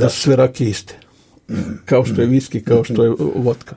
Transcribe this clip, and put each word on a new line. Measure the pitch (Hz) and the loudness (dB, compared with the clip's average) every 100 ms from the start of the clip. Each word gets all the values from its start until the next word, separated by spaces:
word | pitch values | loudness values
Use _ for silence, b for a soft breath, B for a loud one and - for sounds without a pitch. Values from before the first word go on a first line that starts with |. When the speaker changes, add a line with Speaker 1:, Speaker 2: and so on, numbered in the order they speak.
| 120 | -2
Speaker 1:
Da. | |
Speaker 2:
su | - | 0
sve | 139 131 | 2 2
rakije | 127 - 113 | 2 0 -4
iste. | - - - b b b b - - - - - | -4 -10 -20 b b b b -10 -8 -6 -8 0
Kao | 127 120 | 0 2
što | 104 | 0
je | 120 | 2
viski, | 131 - 117 | 2 0 -6
kao | - 117 | 0 0
što | - 113 | 2 2
je | 117 - 147 - | 2 0 -2 -2
vodka. | 123 113 - | -2 -4 -8